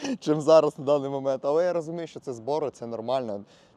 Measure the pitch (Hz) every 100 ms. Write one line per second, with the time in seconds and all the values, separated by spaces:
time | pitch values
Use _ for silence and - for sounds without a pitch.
0 | 277 247 - 151 143 160 151 - 135 147
1 | 135 139 135 131 143 156 180 170 156 170
2 | 160 135 139 120 113 151 143 - 117 113
3 | 113 131 117 101 101 _ _